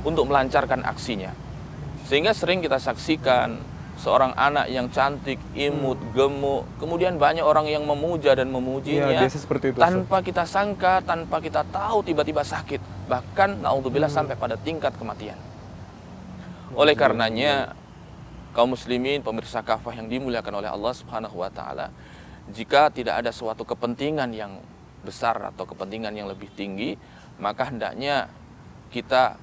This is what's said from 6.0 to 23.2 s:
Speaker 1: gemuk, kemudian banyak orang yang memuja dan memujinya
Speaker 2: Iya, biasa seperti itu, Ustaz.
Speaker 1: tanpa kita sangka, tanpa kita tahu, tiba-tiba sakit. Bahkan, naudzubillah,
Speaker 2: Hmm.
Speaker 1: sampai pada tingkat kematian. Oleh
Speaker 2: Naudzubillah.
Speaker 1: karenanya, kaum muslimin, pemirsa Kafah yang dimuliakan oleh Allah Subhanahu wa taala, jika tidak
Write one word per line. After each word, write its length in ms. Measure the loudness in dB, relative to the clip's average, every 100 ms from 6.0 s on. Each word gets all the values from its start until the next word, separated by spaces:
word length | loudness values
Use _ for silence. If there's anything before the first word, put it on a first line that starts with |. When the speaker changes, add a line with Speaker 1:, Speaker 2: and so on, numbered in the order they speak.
| -2
Speaker 1:
gemuk, 500 | 4 4 4 0 0 -4 -8
kemudian 380 | -4 0 2 4
banyak 240 | 4 6
orang 240 | 6 4
yang 180 | 4 0
memuja 520 | 0 0 0 2 6
dan 160 | 6 4
memujinya 580 | 0 -2 -4 0 2 4
Speaker 2:
Iya, 160 | 4
biasa 140 | 4 2
seperti 320 | -2 0 0
itu, 60 | 4
Ustaz. 100 | 4
Speaker 1:
tanpa 280 | 4 2 2
kita 220 | 2 -2
sangka, 560 | 0 0 0 2 4 4
tanpa 380 | 2 -4 -2 -2
kita 240 | 0 -2
tahu, 380 | -2 -4 0 0
tiba-tiba 400 | 2 0 2 0
sakit. 360 | -2 -6 -6 -8 -8 -12 -4
Bahkan, 560 | -4 -2 2 2 4
naudzubillah, 480 | 0 0 2 2 2
Speaker 2:
Hmm. 80 | 0
Speaker 1:
sampai 140 | -2 -2
pada 180 | -4
tingkat 380 | -4 -4 -2 -2
kematian. 440 | -4 -10 -8 -10 -12 -16 -16 -16 -16 -16 -18 -18 -16 -14 -14 -14 -14 -8 4
Oleh 160 | 6
Speaker 2:
Naudzubillah. 40 | 8
Speaker 1:
karenanya, 560 | 4 4 2 2 2 0 -2 -10 -20 -20 -18 -18 -18 -18 -6
kaum 200 | 2 2
muslimin, 500 | 2 -2 -2 0 -2
pemirsa 400 | -2 -6 -4 -6
Kafah 340 | -2 -2 -2 -10
yang 120 | -6
dimuliakan 520 | -4 -2 -4 -4 -6
oleh 80 | -4
Allah 240 | -4 -4
Subhanahu 440 | -6 -8 -8 -8 -6
wa 120 | -8
taala, 400 | -8 -10 -8 -10 -12 -20 -18 -18 -18 -16
jika 440 | -10 4 6 6
tidak 280 | 4 -2 0